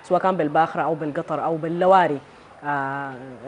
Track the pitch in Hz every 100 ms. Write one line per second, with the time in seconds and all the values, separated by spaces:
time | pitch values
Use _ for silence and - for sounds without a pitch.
0 | - 175 190 180 151 156 165 175 151 160
1 | 156 143 160 160 143 165 160 175 180 190
2 | 165 143 - - - - 147 143 135 139
3 | 139 131 135 123